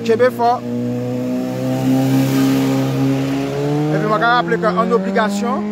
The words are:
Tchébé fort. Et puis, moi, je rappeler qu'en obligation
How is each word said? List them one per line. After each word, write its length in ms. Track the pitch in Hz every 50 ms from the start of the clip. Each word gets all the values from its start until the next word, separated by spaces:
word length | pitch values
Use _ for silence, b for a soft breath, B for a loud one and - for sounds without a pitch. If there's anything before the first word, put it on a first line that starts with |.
| 233
Tchébé 260 | 226 226 214 247 254
fort. 300 | 240 233 233 240 240 - - - 240 240 240 - 123 123 123 123 123 123 127 127 127 127 127 127 127 127 127 127 131 131 131 131 131 131 135 135 135 135 135 135 135 135 135 135 135 135 135 135 135 135 135 135 135 135 135 135 135 135 135 135 135 139 139 139 139 143 143 143 147 147 151 151
Et 60 | 151
puis, 100 | 156 -
moi, 100 | - 214 214
je 60 | 220
rappeler 320 | 233 240 247 233 170 180
qu'en 340 | 175 175 214 185 180 - 185
obligation 720 | - 233 190 196 196 226 220 208 202 202 202 240 - 208 208 208